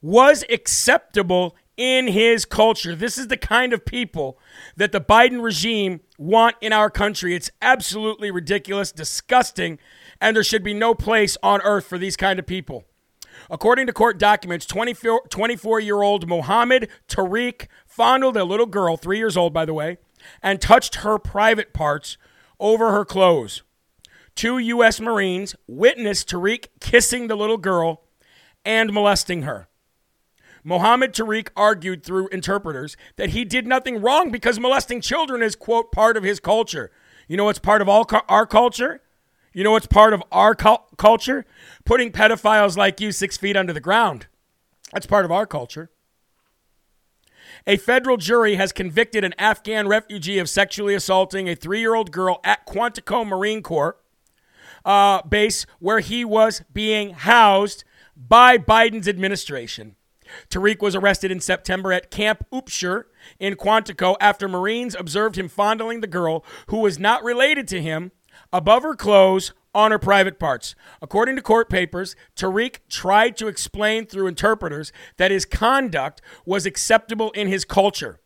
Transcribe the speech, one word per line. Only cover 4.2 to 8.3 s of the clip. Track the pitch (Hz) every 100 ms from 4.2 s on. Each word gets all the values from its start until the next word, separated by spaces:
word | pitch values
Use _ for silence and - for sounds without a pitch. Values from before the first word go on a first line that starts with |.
| 135 127 _ - - -
that | 202
the | 202
Biden | 143 214 247 247
regime | 233 165 196 226 196 175 _ _
want | 147 220 233 226
in | 220
our | 214 214
country. | - 208 202 175
It's | 175 - _
absolutely | 233 254 180 196 214 214
ridiculous, | 208